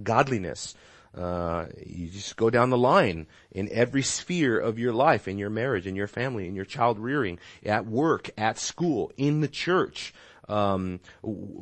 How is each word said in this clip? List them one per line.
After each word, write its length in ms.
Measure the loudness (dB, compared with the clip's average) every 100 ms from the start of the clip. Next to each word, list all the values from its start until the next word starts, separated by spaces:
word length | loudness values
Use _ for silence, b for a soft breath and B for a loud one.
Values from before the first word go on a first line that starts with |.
godliness. 760 | 0 4 4 2 -2 -6 -10 -14 b b b -8
Uh, 500 | -4 -2 -2 -2 -4 -10 -12
you 220 | -10 -10
just 280 | -10 -10 0
go 140 | 4
down 200 | 6 4
the 60 | 6
line 520 | 6 6 4 0 -8 b b
in 160 | -6 -2
every 320 | 2 2 2
sphere 560 | -2 -4 -2 0 2 2
of 220 | 0 -2
your 120 | 0
life, 360 | 2 4 4 0
in 100 | -4
your 100 | -4
marriage, 380 | -2 -2 -2 -4
in 80 |
your 140 | -4 -4
family, 400 | -4 -4 -4 -6
in 80 | -8
your 80 |
child 340 | -8 0 0 0
rearing, 400 | -2 -2 -2 -6 B B
at 220 | -2 -2 0
work, 440 | 0 2 2 -2 -2
at 220 | -2 0
school, 540 | -6 -2 0 0 -2 0
in 240 | 0 2
the 60 | 0
church, 640 | -2 0 0 0 -4 -14 B B B -4
um, 500 | 0 2 2 -2 -6 B B
w-, 160 | -8 -8 -8 -12